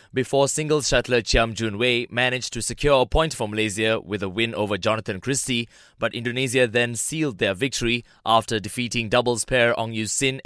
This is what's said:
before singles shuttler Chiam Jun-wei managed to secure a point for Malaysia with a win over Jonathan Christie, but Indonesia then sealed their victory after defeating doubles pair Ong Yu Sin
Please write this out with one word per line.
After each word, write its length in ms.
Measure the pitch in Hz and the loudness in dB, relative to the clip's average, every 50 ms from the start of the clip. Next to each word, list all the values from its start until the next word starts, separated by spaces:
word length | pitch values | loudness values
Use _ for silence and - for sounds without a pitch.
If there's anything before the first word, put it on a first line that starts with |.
| - _ - | -16 _ -2
before 340 | 131 123 - 139 139 139 139 | -2 -2 2 2 2 4 2
singles 400 | - 156 156 147 151 151 123 - | 2 -2 0 0 0 0 2 2
shuttler 320 | 139 123 117 - 123 120 | 2 0 2 2 2 0
Chiam 320 | 110 - - 120 117 113 | 2 2 2 2 2 2
Jun-wei 540 | 107 104 113 113 101 104 123 127 120 120 123 - | -2 -2 -2 -2 0 0 2 2 2 0 -2 -2
managed 460 | 110 120 127 127 127 127 - - - | -2 0 0 0 0 -2 -6 -6 -6
to 80 | 117 | -6
secure 400 | - - 117 - - 147 143 131 | -6 -6 -4 0 2 4 4 4
a 40 | 127 | 4
point 280 | - - 156 160 160 - | 2 2 0 0 0 -2
for 120 | - 117 | -4 -4
Malaysia 540 | 104 104 110 110 107 92 110 110 110 113 - | -2 0 0 0 0 0 0 0 0 0 0
with 220 | - 87 104 92 | -2 -4 -4 -4
a 80 | 101 95 | -4 -4
win 240 | 90 110 117 117 113 | -2 -2 -2 -2 -2
over 240 | - 104 98 104 92 | -2 -2 -2 -2 -2
Jonathan 420 | 87 107 110 110 - - 101 90 | 0 0 0 -2 -2 -6 -8 -6
Christie, 480 | - 127 139 127 - - 123 117 117 - _ - - _ _ - | -4 -4 -4 -4 -2 -2 -2 -4 -4 -6 _ -20 -20 _ _ -6
but 160 | 120 113 - | -4 -4 -4
Indonesia 520 | 120 117 123 120 131 135 123 120 131 123 | -4 -6 -4 -2 -2 -2 0 2 4 4
then 280 | 113 104 123 120 120 117 | 4 4 2 0 0 -2
sealed 420 | 110 - - 151 160 156 139 101 | -4 -4 -4 -2 -2 -2 -2 -2
their 160 | - 117 98 | 0 0 0
victory 500 | 98 87 135 131 - - 120 117 120 120 - _ _ _ - | 0 0 -2 -2 -2 -2 -2 0 -2 -2 -4 _ _ _ 0
after 340 | 110 113 113 110 - 117 107 | 4 4 4 4 2 -2 -4
defeating 520 | 90 104 - 127 120 113 - 120 113 101 | -4 -4 -6 -6 -6 -4 -2 -4 0 2
doubles 340 | 123 123 117 123 120 110 - | 2 2 4 2 0 -2 -2
pair 340 | - 131 123 117 120 - - | 0 2 4 4 4 2 0
Ong 140 | 113 113 | -2 -4
Yu 140 | 113 110 110 | -4 -4 -4
Sin 340 | 101 - - 139 131 131 135 - | -4 -2 0 0 0 -2 -2 -4